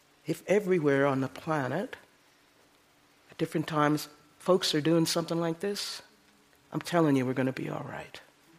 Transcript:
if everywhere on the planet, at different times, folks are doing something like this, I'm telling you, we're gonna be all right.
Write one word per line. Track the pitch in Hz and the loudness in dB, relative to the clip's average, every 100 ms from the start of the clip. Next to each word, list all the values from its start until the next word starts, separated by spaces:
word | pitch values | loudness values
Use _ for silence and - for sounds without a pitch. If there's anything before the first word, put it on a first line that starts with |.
| _ _ - | _ _ -8
if | - - | -4 0
everywhere | 202 185 185 147 139 139 | 0 2 2 4 4 4
on | 135 | 2
the | 131 | -2
planet, | - 160 156 123 156 240 - - _ _ _ _ _ _ _ _ _ _ _ - | -6 -4 -2 -2 -4 -6 -12 -20 _ _ _ _ _ _ _ _ _ _ _ -14
at | - | -6
different | 160 165 147 | -4 -2 -2
times, | 156 147 151 - - _ _ | 2 2 2 -4 -18 _ _
folks | - 185 - | 2 2 2
are | 156 | 0
doing | 151 165 | 2 4
something | 165 170 165 170 | 2 0 -2 -2
like | 170 165 | -4 -4
this, | 202 208 - - - _ _ _ _ _ _ | -6 -6 -8 -12 -16 _ _ _ _ _ _
I'm | 156 | -10
telling | - 175 156 | -2 2 4
you, | 135 127 | 4 2
we're | |
gonna | 131 131 | 0 -2
be | - - | -2 -6
all | - - | -8 -8
right. | 151 151 - - _ _ | -12 -14 -18 -20 _ _